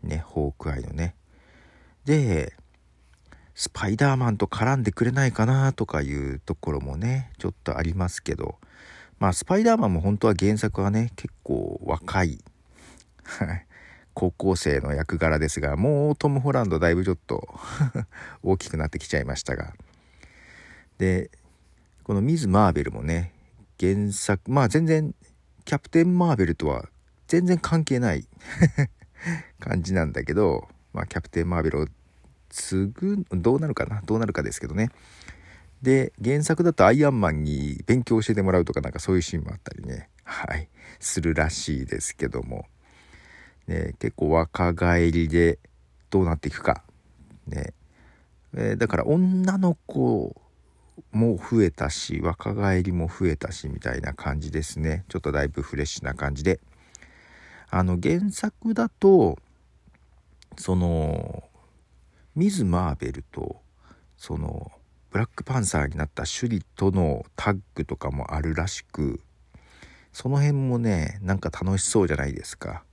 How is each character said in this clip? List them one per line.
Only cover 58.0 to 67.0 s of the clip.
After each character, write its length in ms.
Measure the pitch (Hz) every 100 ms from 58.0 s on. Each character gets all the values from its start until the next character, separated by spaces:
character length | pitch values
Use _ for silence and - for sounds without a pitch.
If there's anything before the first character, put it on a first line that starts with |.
原 300 | 87 170 202
作 420 | 196 220 - 226
だ 160 | 220 226
と、 480 | _ 196 190 98 73 _ _ _ _ _ _ _ _ _ _ - -
そ 180 | - 90
の、 680 | 87 82 78 78 78 - - _ _ _ _ _ _ _ _ -
ミ 140 | 190
ズ・ 160 | 196 104
マ 280 | 87 90
ー 20 | 71
ベ 160 | 64
ル 120 | 67 -
と、 300 | - - - _ _ _ - _ _
そ 200 | - 76
の、 340 | 76 76 - - _ _ _
ブ 80 | -
ラ 60 | -
ッ 20 |
ク 160 | -
パ 160 | - 131
ン 60 | 101
サ 160 | -
ー 60 | 69
に 80 | -
な 100 | 76
っ 40 |
た 120 | - -
シ 200 | - 123
ュ 40 |
リ 140 | 110 - -
と 160 | 98
の 340 | 95